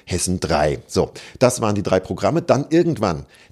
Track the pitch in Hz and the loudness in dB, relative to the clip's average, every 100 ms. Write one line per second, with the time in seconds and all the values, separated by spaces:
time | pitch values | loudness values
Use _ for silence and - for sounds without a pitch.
0 | - 87 - 90 78 76 76 65 - 95 | -8 -4 -2 -2 0 0 0 -2 -4 -2
1 | - - - - 123 123 113 101 87 95 | -2 -4 -18 0 2 2 -2 0 2 0
2 | - 92 101 160 170 123 143 165 175 147 | 0 -2 0 0 2 0 2 2 2 0
3 | 104 73 - - - | -2 -4 -10 -20 -10